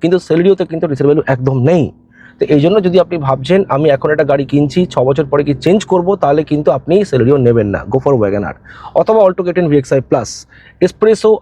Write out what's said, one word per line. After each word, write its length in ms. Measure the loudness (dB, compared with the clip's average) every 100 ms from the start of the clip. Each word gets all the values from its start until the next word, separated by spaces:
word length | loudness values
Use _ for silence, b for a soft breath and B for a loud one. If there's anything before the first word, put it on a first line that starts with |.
কিন্তু 160 | -2 -2
Celerio-তে 480 | 0 0 2 2 -2
কিন্তু 220 | -4 -4
রিসেল 200 | 0 0
ভ্যালু 140 | 0 0
একদম 360 | -2 -2 0
নেই। 280 | 2 2 0 -6 _ B B _
তো 60 | 0
এই 140 | 2
জন্য 240 | 2 2
যদি 160 | 2 0
আপনি 180 | 0 -2
ভাবছেন, 460 | -2 -4 0 0 0
"আমি 200 | 0 0
এখন 220 | 0 0
একটা 120 | 0
গাড়ি 220 | 0 -2 0
কিনছি, 400 | 0 0 -2 -2
ছ 140 | 0
বছর 260 | 0 0 0
পরে 180 | -2
কি 100 | -2
চেঞ্জ 320 | -2 0 0 2
করব", 300 | -2 0 -2
তাহলে 280 | 0 0
কিন্তু 280 | -2 -2 0
আপনি 300 | -2 0 0
Celerio 360 | 0 0 2 2
নেবেন 300 | 2 2 0
না, 180 | -4 -4
go 80 | -4
for 180 | 0 0
WagonR 360 | 0 -2 -6 -10 B B B -4
অথবা 240 | 0 2
Alto 240 | 2 0
K 100 | -4
ten 140 | -2 0
V 60 |
X 100 | 0
I 180 | 0 -2 0
plus। 360 | -2 -4 -12 -20 b b b
Espresso 560 | -4 0 0 2 2 0